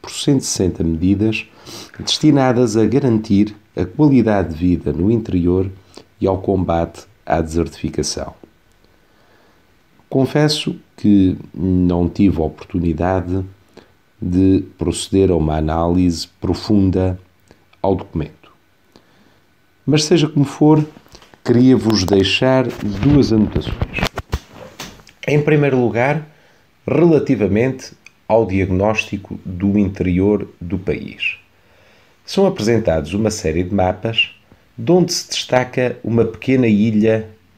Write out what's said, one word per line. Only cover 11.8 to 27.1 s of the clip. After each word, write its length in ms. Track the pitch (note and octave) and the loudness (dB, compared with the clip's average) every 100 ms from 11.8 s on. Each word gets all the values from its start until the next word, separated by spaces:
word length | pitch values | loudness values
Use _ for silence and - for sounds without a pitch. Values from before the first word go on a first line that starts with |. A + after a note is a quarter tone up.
| F2 F2 F2 | 2 2 0
tive 320 | - G2 D#2+ | 2 2 2
a 20 | |
oportunidade 1000 | D#2 - - F2 E2+ D#2 F2+ F#2+ F2 F#2+ F#2+ - _ - _ _ _ - | -2 -6 -8 -4 -2 0 0 -2 -2 -6 -6 -14 _ -20 _ _ _ -10
de 440 | F2+ F2+ F#2+ F#2+ - - | -2 2 4 2 0 -6
proceder 540 | E2 - - G2 F#2 | -4 -4 -2 2 2
a 40 | E2 | 2
uma 180 | D2+ D#2 | 0 -2
análise 720 | D#2 E2 E2+ F2+ F2+ D#2+ - _ | -2 0 0 2 0 -2 -8 _
profunda 760 | F2 F2 - G#2 F#2+ F#2+ F#2 F#2 _ _ _ _ _ _ | -6 -4 0 2 2 0 -2 -4 _ _ _ _ _ _
ao 140 | G2 F#2 | -2 -2
documento. 560 | - E2 D2 - - _ _ _ _ _ _ _ _ _ _ _ _ _ C3 | -4 -8 -8 -12 -20 _ _ _ _ _ _ _ _ _ _ _ _ _ -2
Mas 180 | D3 | 0
seja 240 | - E3 D3+ | 2 2 2
como 160 | C#3+ | 0
for, 420 | C#3 - D3+ D#3 D3+ - _ - - _ - | -2 2 4 4 2 -8 _ -20 -20 _ 0
queria-vos 580 | A#2+ C3 B2+ A2 G#2+ | 4 6 4 4 0
deixar 640 | F2+ G2 F#2+ - C3 C3 B2 - G#2 F#2+ | 2 2 2 0 2 2 0 -6 -8 0
duas 300 | C#3 C#3+ G#2+ | 2 4 4
anotações. 760 | A2 G2 D#2 - - - - - - - - - - - - - - - - - | 2 2 -2 -6 -6 -6 -6 -6 -8 -10 -10 -12 -20 -20 -20 -20 -20 -20 -10 -2
Em 160 | D3 | 0
primeiro 380 | D3+ D3 C#3+ B2+ | 2 2 2 2
lugar, 560 | A#2 A2 C3+ D#3 D3+ _ _ _ _ _ - | 0 0 0 -2 -6 _ _ _ _ _ -2
relativamente 1040 | C3+ E3+ | 2 4